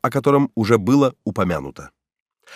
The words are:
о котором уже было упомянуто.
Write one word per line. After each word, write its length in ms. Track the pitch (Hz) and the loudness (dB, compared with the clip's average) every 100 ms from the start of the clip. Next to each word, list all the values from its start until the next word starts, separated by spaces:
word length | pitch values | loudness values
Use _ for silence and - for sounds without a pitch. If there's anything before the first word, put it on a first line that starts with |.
о 80 | 131 | -2
котором 400 | 139 139 139 139 | -2 2 2 0
уже 240 | - 107 117 | -2 0 2
было 360 | 95 139 135 - | 2 2 2 -2
упомянуто. 680 | - 101 92 80 69 69 71 _ _ _ _ _ _ | -8 -4 -2 -4 -8 -16 -20 _ _ _ _ _ _